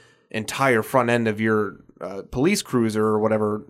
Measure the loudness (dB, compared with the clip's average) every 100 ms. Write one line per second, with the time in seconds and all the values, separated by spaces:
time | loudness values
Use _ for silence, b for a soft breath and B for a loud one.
0 | b b b -8 -6 0 2 2 2 0
1 | 2 2 0 0 0 0 -2 -8 -20 -14
2 | -12 -10 -8 -2 0 0 0 0 0 0
3 | 0 2 2 0 0 -4